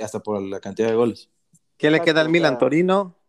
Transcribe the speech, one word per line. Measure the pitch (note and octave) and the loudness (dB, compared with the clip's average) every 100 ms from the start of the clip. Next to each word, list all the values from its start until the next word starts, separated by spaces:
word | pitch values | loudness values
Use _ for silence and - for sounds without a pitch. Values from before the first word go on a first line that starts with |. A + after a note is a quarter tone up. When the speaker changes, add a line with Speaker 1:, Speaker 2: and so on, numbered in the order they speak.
Speaker 1:
hasta | G#2+ G#2+ | -10 -10
por | - G#2 | -6 -6
la | F#2+ G2 | -6 -10
cantidad | G2+ F#2+ A2+ | -12 -4 -2
de | A2+ | 2
goles. | A#2+ G#2 - _ _ _ _ - | 0 -2 -18 _ _ _ _ -2
Speaker 2:
¿Qué | D3+ | 0
le | D#3+ | 2
Speaker 3:
Exacto, | E3+ | 2
Speaker 2:
queda | D#3 | 2
al | D#3+ | 2
Speaker 3:
o | |
Speaker 2:
Milan? | E3+ D#3 | 2 2
Speaker 3:
sea, | B2 | 2
Speaker 2:
¿Torino? | B2+ D3+ F#3 G3 F#3+ _ | 0 2 2 0 -2 _